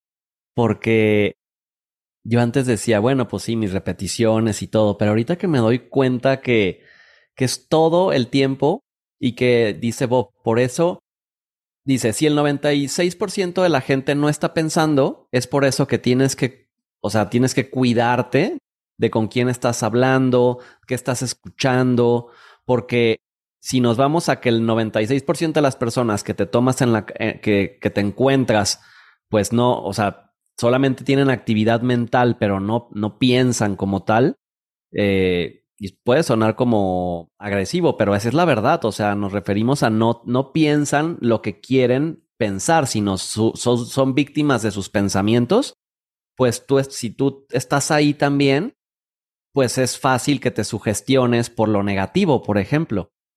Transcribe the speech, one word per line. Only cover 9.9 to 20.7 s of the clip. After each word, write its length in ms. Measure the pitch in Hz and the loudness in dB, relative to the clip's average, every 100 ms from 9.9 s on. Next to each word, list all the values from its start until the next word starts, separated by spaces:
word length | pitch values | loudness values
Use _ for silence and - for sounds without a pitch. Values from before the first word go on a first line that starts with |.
| - 123 | -4 0
Bob, 280 | 127 - _ | 0 -2 _
por 160 | 113 113 | -2 0
eso, 400 | 127 - 170 190 _ _ _ _ _ _ _ _ | 0 0 -2 -4 _ _ _ _ _ _ _ _
dice, 300 | 135 127 113 | -2 0 0
si 140 | - 151 | 0 0
el 80 | 147 | 2
noventa 380 | 147 143 147 | 0 0 0
y 160 | 147 135 | 0 -2
seis 260 | - 180 180 | -2 -2 -2
por 160 | 202 | -6
ciento 320 | 202 180 185 | -4 -4 0
de 60 | 180 | 2
la 120 | 139 | 0
gente 320 | - 135 143 | 0 -2 0
no 160 | 143 147 | 0 0
está 240 | 147 160 | 0 -2
pensando, 760 | 165 160 175 156 139 160 311 - | -2 -2 0 2 2 0 -2 -4
es 160 | 123 - | -4 -2
por 180 | 143 139 | 0 0
eso 220 | 127 135 | 0 -2
que 100 | 117 | 0
tienes 380 | 120 127 135 - | 0 2 2 0
que, 340 | 127 - _ _ _ _ | -6 -6 _ _ _ _
o 80 | 98 | -2
sea, 220 | 110 101 | -2 0
tienes 240 | 120 127 - | 2 2 0
que 160 | 117 | -4
cuidarte 880 | 127 123 113 120 123 - 143 220 339 _ _ _ - | 0 2 2 2 0 0 0 0 -4 _ _ _ -2
de 100 | 110 | 0
con 180 | 113 107 | 0 -2
quién 220 | 123 123 | 0 -2
estás 320 | 123 120 113 | 0 -2 -2
hablando, 800 | 113 120 131 131 131 123 123 123 - | -2 2 2 2 2 4 2 0 -12